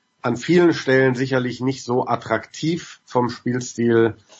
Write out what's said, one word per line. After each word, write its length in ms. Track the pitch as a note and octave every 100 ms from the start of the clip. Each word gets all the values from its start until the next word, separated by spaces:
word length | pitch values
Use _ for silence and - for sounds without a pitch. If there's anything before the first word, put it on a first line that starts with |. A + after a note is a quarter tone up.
| _ _
an 140 | B2 B2
vielen 380 | - F3+ E3+
Stellen 420 | C#3+ - C3 C3 B2
sicherlich 460 | C3 C3 B2 A#2+
nicht 240 | B2+ C3 -
so 200 | B2 A#2+
attraktiv 920 | A#2+ A#2 A2 - - D#3 E3+ - - _
vom 240 | B2+ A#2+
Spielstil, 840 | A#2+ B2 B2 B2+ - A#2 A2+ A2+ - _